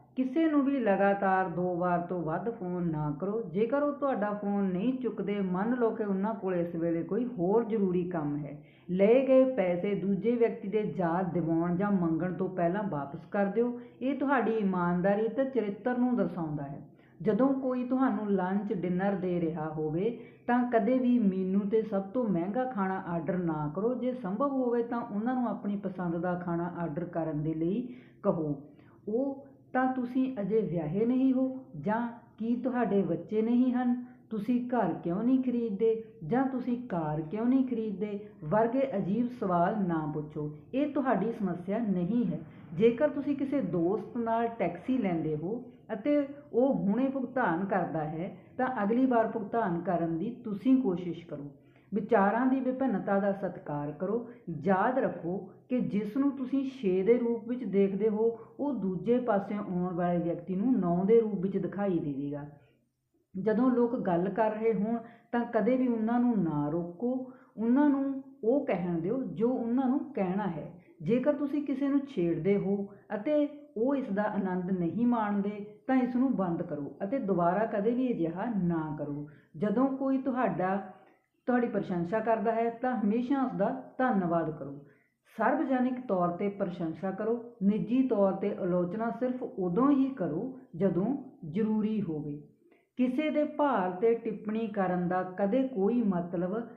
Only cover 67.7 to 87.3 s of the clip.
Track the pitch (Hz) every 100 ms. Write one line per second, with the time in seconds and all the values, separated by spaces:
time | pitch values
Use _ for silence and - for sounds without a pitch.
67.7 | 254 294 277 269 269 - - 214 277 -
68.7 | 180 175 170 170 262 202 156 233 262 233
69.7 | 254 262 277 - - 185 196 196 156 147
70.7 | - - - 156 247 294 294 285 294 294
71.7 | 269 277 277 - 196 170 160 175 202 180
72.7 | 202 196 - - 208 254 302 285 - -
73.7 | 208 247 277 214 196 208 196 190 180 180
74.7 | 190 170 214 240 233 208 202 196 208 -
75.7 | - - 262 247 247 262 190 170 165 170
76.7 | 147 143 - 196 269 196 175 170 190 220
77.7 | 220 208 240 254 165 165 175 240 208 175
78.7 | 165 156 147 147 143 147 - _ - 208
79.7 | 214 269 269 269 269 269 247 226 156 185
80.7 | 196 - - - _ _ _ - 247 233
81.7 | 202 - 175 170 220 214 220 220 220 233
82.7 | 226 254 226 202 233 247 277 - 175 208
83.7 | 262 - - 254 202 170 170 156 151 139
84.7 | 139 - _ _ _ _ - 226 285 269
85.7 | 254 247 247 - 185 175 - 202 202 196
86.7 | - 165 156 190 190 214